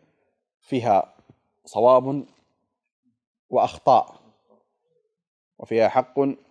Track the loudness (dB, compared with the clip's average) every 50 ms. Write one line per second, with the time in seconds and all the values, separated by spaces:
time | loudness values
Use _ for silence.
0 | _ _ _ _ _ _ _ _ _ _ _ _ _ -8 -6 -4 -2 0 0 0
1 | -2 -4 _ _ _ _ -20 _ _ _ _ _ _ -12 -4 0 2 4 4 2
2 | 0 -2 -8 -8 -10 -12 _ _ _ _ _ _ _ _ _ _ _ _ _ _
3 | _ _ _ _ _ _ _ _ _ -6 -2 -2 -2 -2 -4 -4 0 2 2 2
4 | 2 -2 -10 -20 _ _ _ _ _ _ _ _ _ _ _ _ _ _ _ _
5 | _ _ _ _ _ _ _ _ _ _ _ -18 -10 -4 -2 0 0 0 0 -2
6 | -4 -4 -4 -4 -4 -4 -4 -8 _ _